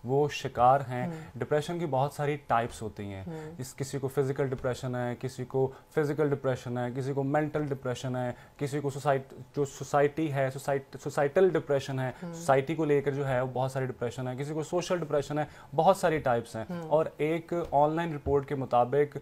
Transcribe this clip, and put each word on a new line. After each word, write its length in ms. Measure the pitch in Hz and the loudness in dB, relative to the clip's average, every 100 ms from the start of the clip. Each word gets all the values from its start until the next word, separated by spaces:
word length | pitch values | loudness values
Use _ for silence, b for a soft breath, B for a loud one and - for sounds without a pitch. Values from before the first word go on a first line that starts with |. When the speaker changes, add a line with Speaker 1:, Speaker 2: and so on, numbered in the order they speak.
| 117 | 0
Speaker 1:
वो 220 | 139 147 | 2 2
शिकार 540 | - 135 - 123 139 | -2 -6 4 6 6
हैं। 240 | 131 123 170 | 2 -4 -4
Speaker 2:
हम्म। 320 | 160 156 120 | -6 -12 -8
Speaker 1:
डिप्रेशन 400 | 120 151 147 175 | 0 0 0 -4
की 80 | 170 | 0
बहुत 280 | 131 143 | 0 0
सारी 220 | - 147 147 | -2 -4 -4
टाइप्स 460 | - 117 117 - | 0 0 0 -6
होती 220 | 110 - | -10 -8
हैं। 200 | 101 95 | -10 -8
Speaker 2:
हम्म। 320 | 95 160 156 170 | -10 -10 -12 -10
Speaker 1:
इस, 120 | 127 | -12
किसी 260 | - 139 139 | -8 -6 -4
को 100 | 131 | -2
फिजिकल 400 | 143 135 143 135 | 0 0 0 -2
डिप्रेशन 480 | 127 131 120 131 123 | -2 -4 -4 -4 -4
है, 180 | 123 | -4
किसी 300 | 120 131 131 | -4 -8 -8
को 280 | 127 135 131 135 B | -4 0 0 -2 B
फिजिकल 360 | - 147 147 147 | -2 0 2 0
डिप्रेशन 480 | 135 135 127 123 120 | 2 0 -2 -4 -4
है, 140 | 123 | -4
किसी 200 | 127 131 | -4 -4
को 100 | 139 | -2
मेंटल 380 | 139 151 151 151 | 0 0 0 -2
डिप्रेशन 560 | 151 131 127 123 131 127 | -2 -4 -4 -4 -4 -2
है, 200 | 123 - B - | -4 -6 B -6
किसी 220 | 143 143 | -4 -2
को 100 | 143 | -4
सोसाइट-, 680 | 139 147 135 131 - 123 - | -2 0 0 -2 -16 -8 -4
जो 80 | |
सोसाइटी 640 | 139 - 135 143 143 143 160 | -4 -4 0 4 4 2 -2
है, 220 | 135 135 | 0 0
सोसाइट-, 480 | 139 - 139 - 139 | -2 -2 -2 -4 -10
सोसाइटल 520 | 147 156 143 190 190 | -4 0 2 6 6
डिप्रेशन 480 | 160 - 139 135 131 | 4 2 0 0 -4
है, 160 | 127 - | -4 -6
Speaker 2:
हम्म। 140 | 175 | -12
Speaker 1:
सोसाइटी 400 | 165 170 135 139 | -6 4 4 4
को 100 | 156 | 0
लेकर 300 | 156 143 143 | 4 4 2
जो 100 | 139 | -2
है 180 | 135 127 | 0 0
वो 60 | 131 | 0
बहुत 240 | 127 131 | -2 -2
सारी 140 | 135 131 | -2 -4
डिप्रेशन 420 | 123 120 131 127 | -4 -6 -4 -6
है, 80 | 127 | -6
किसी 180 | 143 | -6
को 80 | 156 | -6
सोशल 360 | 147 175 170 180 | -2 -2 0 -2
डिप्रेशन 400 | 151 151 139 147 | 2 0 0 -2
है, 100 | 143 B B | -4 B B
बहुत 240 | 143 165 190 | 4 6 6
सारी 200 | 175 156 | 4 2
टाइप्स 380 | 131 120 113 113 | 2 2 0 -10
हैं। 100 | 110 | -8
Speaker 2:
हम्म। 200 | 175 160 | -8 2
Speaker 1:
और 280 | 151 156 - | 2 2 0
एक 480 | 151 165 160 170 165 | 0 0 -2 -4 2
ऑनलाइन 380 | 139 151 160 170 | 4 4 2 -2
रिपोर्ट 360 | 147 139 143 135 | -4 0 0 0
के 60 | |
मुताबिक 600 | 139 123 120 123 143 143 139 | -4 2 4 4 4 2 -2